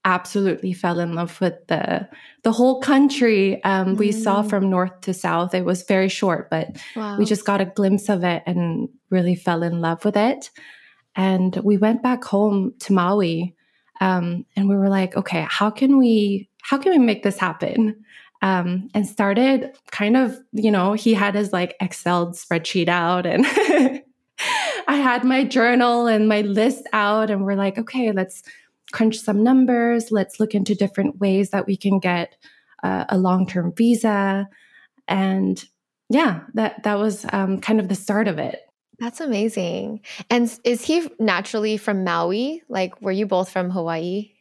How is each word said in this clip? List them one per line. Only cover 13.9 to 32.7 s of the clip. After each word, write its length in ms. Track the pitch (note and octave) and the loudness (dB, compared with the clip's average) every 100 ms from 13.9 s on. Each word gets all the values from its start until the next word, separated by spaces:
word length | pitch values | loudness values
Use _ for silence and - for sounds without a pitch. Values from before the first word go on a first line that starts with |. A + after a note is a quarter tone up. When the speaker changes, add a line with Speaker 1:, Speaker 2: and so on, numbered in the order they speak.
| - | -4
Speaker 1:
um, 460 | F#3+ F3+ F3 F3 - | 0 0 -2 -6 -6
and 140 | - G3 | -2 0
we 80 | G3 | 2
were 120 | G3 | 2
like, 280 | G3 F#3 F#3+ | 0 -2 -4
"Okay, 280 | F#3+ E3+ D#3 | -4 -4 -4
how 180 | - G#3 | -2 -2
can 300 | G#3+ C4+ C#4 | 0 2 4
we, 500 | B3 A3 G#3 G3 - _ | 4 4 2 -2 -8 _
how 160 | - C#4 | -4 -2
can 140 | F#4+ | 2
we 60 | E4 | 4
make 260 | A#3+ G#3 | 4 2
this 140 | G3+ G3 | -2 -2
happen?" 580 | F#3 E3 - - A3 G#3+ - - - _ | -4 -2 -2 0 0 -2 -18 -20 -20 _
Um, 440 | G3 F#3 F3 F#3 A3 | 0 0 0 -4 -4
and 140 | G#3+ G3+ | -4 -4
started 640 | - G3+ G3+ C4 C4+ C4 - - | 0 2 4 4 2 -2 -14 -14
kind 240 | - G#3 B3+ | -4 2 4
of, 200 | B3 - _ | 2 -4 _
you 200 | G#3+ G#3+ | -2 2
know, 220 | G3+ F#3 | 2 2
he 200 | G#3+ A3+ | 0 2
had 220 | G#3+ G3+ G3+ | 2 2 0
his, 160 | G3+ | -2
like, 240 | F#3 F3 - | -2 -4 -4
Excel 520 | F#3 - F3 F3 F3 | -8 -4 -2 0 -2
spreadsheet 560 | F3 - E3 E3 F#3 E3+ | -6 -4 -4 -2 -2 0
out 360 | F3 E3+ F3+ | 0 0 0
and 220 | F3+ D#3 C#4 | 0 2 2
<laughs> 560 | - G#4 D#4+ C4 - _ _ _ - A#5+ A#5 F5+ A#4+ - | 2 2 4 2 0 _ _ _ -8 -4 -4 -4 -4 -2
I 80 | C#4+ | 0
had 260 | C4 B3 | 2 2
my 220 | B3+ C4 | 2 2
journal 640 | C#4 C4+ A#3 B3 A#3+ A#3+ A#3 | 2 2 4 4 4 2 2
and 180 | G#3+ G#3+ | 4 4
my 120 | G#3 | 2
list 420 | G#3 G3+ A#3 C#4 - | 0 2 0 0 -4
out, 380 | G#3+ G#3 G#3+ A3 | 0 2 0 0
and 140 | G3+ | -2
we're 100 | G3 | -2
like, 240 | G3 G3 G3 | 0 -2 -4
"Okay, 320 | A3+ C4 A#3 | -6 -2 -2
let's 320 | G3 F#3+ - - - _ _ - | -2 -4 -8 -20 -20 _ _ -14
crunch 260 | - A3+ A3 | 0 0 0
some 260 | - G3+ | -2 2
numbers. 680 | A#3 C4 B3+ A#3+ A#3 A#3 A3+ | 4 4 4 2 2 0 0
Let's 300 | G#3+ F#3 - | -2 -2 -2
look 160 | A3 G#3 | -2 0
into 180 | F#3+ | 0
different 460 | F#3 G3+ - F#3+ F#3 | 0 0 0 -4 0
ways 300 | G3 F#3+ G3 | 0 2 0
that 160 | G3+ F#3+ | -2 -2
we 80 | G3 | -2
can 240 | G3+ G3 | 0 0
get, 340 | F#3 F3 E3+ _ - _ _ | 0 -2 -4 _ -20 _ _